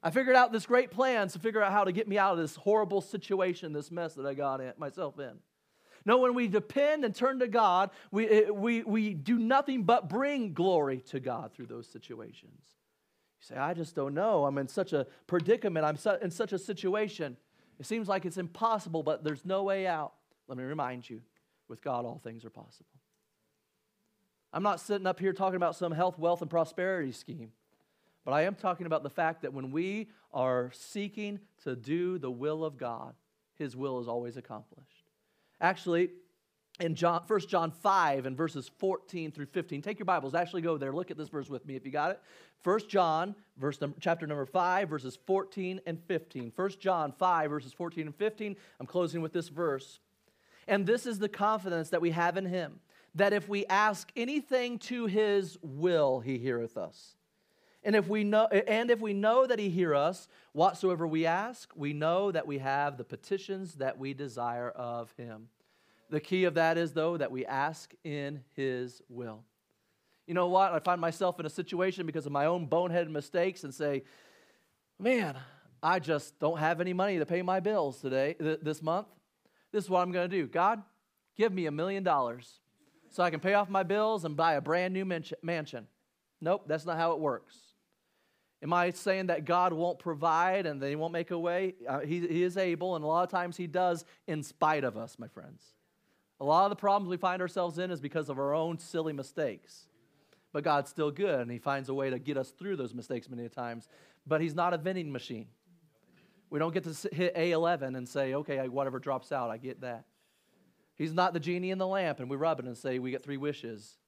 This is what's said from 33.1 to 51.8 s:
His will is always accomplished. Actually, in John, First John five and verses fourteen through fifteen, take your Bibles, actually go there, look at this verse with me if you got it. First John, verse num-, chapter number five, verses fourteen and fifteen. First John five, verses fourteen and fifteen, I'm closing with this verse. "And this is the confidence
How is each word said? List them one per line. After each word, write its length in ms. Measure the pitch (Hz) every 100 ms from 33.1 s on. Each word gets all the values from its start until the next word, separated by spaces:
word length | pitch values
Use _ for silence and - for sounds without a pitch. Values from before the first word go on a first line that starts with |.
| 127 _ _ _ _
His 200 | 147 123
will 240 | 139 127
is 80 | 120
always 300 | 120 120 117
accomplished. 720 | - 110 107 - 135 _ _ _ _ _ _ _
Actually, 520 | 170 175 175 170 180 - _ _ _ _ _ -
in 160 | 170 147
John, 280 | 170 165 170
First 240 | 214 185
John 220 | 185 165
five 540 | - 202 196 165 139 131
and 120 | 131
verses 320 | 160 139 123 _
fourteen 540 | 190 185 - 180 156
through 160 | 147 135
fifteen, 340 | 185 170 143
take 180 | 160 214
your 60 | 190
Bibles, 280 | 175 135
actually 280 | 165 175 185
go 160 | 165 156
there, 160 | 139
look 180 | 143 180
at 60 | 156
this 120 | 151
verse 200 | 151 127
with 160 | 131 151
me 100 | 131
if 100 | 135
you 60 |
got 200 | 143 156
it. 100 | 202 _ - - _
First 260 | 180 214 214
John, 480 | 196 175 156 185 208 _ -
verse 240 | 135 139
num-, 140 | 147 143
chapter 280 | - 165 160
number 180 | 147 135
five, 420 | 185 180 185 190
verses 280 | 151 127 - -
fourteen 560 | 190 190 - 185 185 -
and 140 | 165 -
fifteen. 440 | 175 165 - 120
First 280 | - 190 196
John 320 | 190 180 151
five, 380 | 127 185 170 151
verses 240 | 151 127
fourteen 320 | - 170 170 151
and 100 | 147
fifteen, 400 | 214 214 214 196 - _
I'm 80 | 131
closing 340 | 180 170 165
with 120 | 160
this 160 | 170 165
verse. 500 | 147 170 135 - - _ _ _ _ _ _ -
"And 180 | 202 190
this 200 | 240 247
is 120 | 208
the 120 | 208
confidence 600 | 208 202 220 185 170